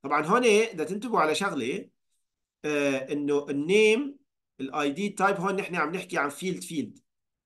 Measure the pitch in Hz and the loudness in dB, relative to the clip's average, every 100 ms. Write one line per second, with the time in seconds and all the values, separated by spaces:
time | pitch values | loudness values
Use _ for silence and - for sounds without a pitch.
0 | 139 147 156 233 247 208 220 165 151 202 | 0 0 4 4 6 4 4 -2 -6 -4
1 | 240 202 156 151 196 151 117 185 - _ | 0 2 2 2 -2 -2 -4 -4 -8 _
2 | _ _ _ _ _ _ 151 147 143 135 | _ _ _ _ _ _ -2 0 0 0
3 | 135 147 143 143 143 143 156 208 214 220 | -4 -4 0 0 0 -4 2 4 6 4
4 | 285 - _ _ _ _ 135 147 143 156 | -2 -10 _ _ _ _ -8 -2 -2 -2
5 | 202 - 190 185 190 196 180 175 151 180 | -6 0 0 2 -2 -2 -4 -4 -2 -4
6 | - 165 143 - 185 180 - 160 117 - | -4 -2 -2 -4 -6 -6 -6 -6 -8 -12
7 | _ _ _ _ | _ _ _ _